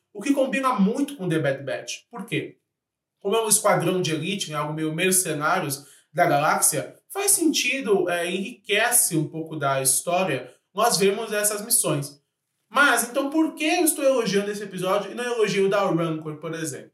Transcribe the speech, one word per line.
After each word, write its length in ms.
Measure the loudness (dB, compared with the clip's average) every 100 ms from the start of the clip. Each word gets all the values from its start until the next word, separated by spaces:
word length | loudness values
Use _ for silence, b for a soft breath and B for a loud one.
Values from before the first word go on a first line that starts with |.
| _
o 100 | -6
que 120 | 0
combina 400 | 2 2 2 0
muito 420 | 4 2 2 -2 -4
com 140 | -2
The 100 | 0
Bad 240 | 0 -2
Batch. 340 | -4 -8 -8 -14 _
Por 160 | -14 -6
quê? 320 | -6 -6 -12 _ _ _ _ _ _
Como 160 | -2 0
é 80 |
um 60 | 2
esquadrão 520 | 2 4 2 2 0
de 120 | 0
elite, 360 | -2 -4 -6 -6
né, 80 | -4
algo 160 | -4
meio 220 | -4 -4 0
mercenários 920 | 2 2 0 -2 0 0 -2 -6 B B B
da 140 | 0 2
galáxia, 680 | 4 2 2 0 0 -4 -10 -12
faz 200 | -4 0
sentido, 800 | 2 2 2 0 -2 0 2 2
é, 220 | -2 -2
enriquece 840 | -4 -6 -10 -2 0 2 2 2 0
um 120 | -2
pouco 280 | -6 -8 -4
da 260 | 0 0
história, 720 | 2 0 0 0 0 -2 -6 -20 _
nós 240 | 0 2 4
vemos 360 | 2 2 -2
essas 320 | -2 -2 -4 -2
missões. 560 | 0 0 -2 -4 -12 _ _ _ _ _
Mas, 340 | 4 4 4
então, 260 | 0 -2 0
por 260 | 2 0 0
que 100 | 0
eu 180 | 2
estou 200 | 2 2
elogiando 480 | 2 2 2 0 0
esse 120 | -4
episódio 480 | -8 -4 0 0 -2
e 40 | -6
não 80 |
elogio 420 | -4 0 0 2 2
o 40 |
da 120 | 2
Rancor, 560 | 2 2 0 -2 -6 -10
por 160 | -8
exemplo? 380 | -6 -6 -8 -14